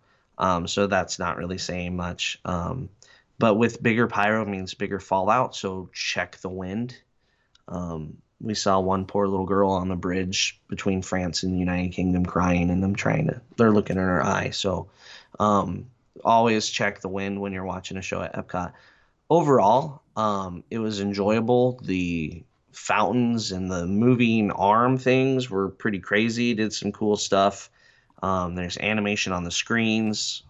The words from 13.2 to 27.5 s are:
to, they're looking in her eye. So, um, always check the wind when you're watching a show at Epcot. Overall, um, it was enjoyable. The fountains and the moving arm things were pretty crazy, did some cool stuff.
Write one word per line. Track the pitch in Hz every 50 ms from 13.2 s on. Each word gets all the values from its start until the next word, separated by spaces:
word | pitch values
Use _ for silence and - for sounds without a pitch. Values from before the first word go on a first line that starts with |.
| - -
to, | - - - _ _
they're | - 117 110
looking | 107 104 101 - 87
in | 92
her | 92 92 90 87
eye. | - - 95 95 95 -
So, | - - - 98 90 87 95 - _ _ - - - - - _ - -
um, | 101 107 104 98 95 95 92 98 - - - _ _ _ _ -
always | - - 117 113 113 117 110 107 107 -
check | - - 110 101 101 -
the | - 95
wind | 92 98 98 98 101 98
when | 98 101
you're | 95 92 95
watching | 92 90 92 92 - 95
a | 95
show | 95 - - 92
at | 92 - -
Epcot. | - - - - 90 90 - - - _ _ _ _ _ _ _ _ _ -
Overall, | 151 170 175 147 139 117 98 101 113 131 156 156 135 - _ _ _
um, | 110 110 107 101 98 95 92 87 - - _
it | - 113
was | 110 110 107 98
enjoyable. | 98 101 101 98 98 101 107 113 113 113 123 123 123 127 123 127
The | - 95 92 92 90 87 85 82 78 78 85 85 - _ _ _ _ _
fountains | - - - - 98 104 104 85 110 123 120 120 117 113 107 95
and | 95 92 95 92
the | 92 87 85
moving | 90 98 104 117 127 127 117 123 113 113 113 104 98
arm | - - 92 101 107 113 120 127 131 127
things | 131 131 127 131 131 135 135 131 127 123
were | 95 95 98 92
pretty | 95 - - 117 101 92
crazy, | 87 - 104 104 110 117 113 117 120 120 117
did | 104 110 104 -
some | - - 101
cool | 101 - 107 104 104
stuff. | 101 - - 101 98 98 101